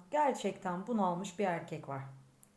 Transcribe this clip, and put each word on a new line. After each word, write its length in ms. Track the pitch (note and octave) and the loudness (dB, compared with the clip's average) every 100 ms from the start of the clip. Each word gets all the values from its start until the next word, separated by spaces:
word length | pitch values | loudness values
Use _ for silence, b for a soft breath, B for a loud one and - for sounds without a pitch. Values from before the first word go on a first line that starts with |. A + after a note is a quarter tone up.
| - | -2
gerçekten 760 | D4 C#4+ A3 G3 F#3+ F#3 F3+ G3+ | 4 4 4 -2 -2 -4 -4 0
bunalmış 520 | A3+ F#3 F3 G3 - | 2 2 2 -4 0
bir 60 | |
erkek 440 | G3 E3 D#3+ D#3 D3+ | 0 0 -4 -10 -6
var. 140 | C3+ C3 - - _ - | -8 -8 -14 -20 _ -20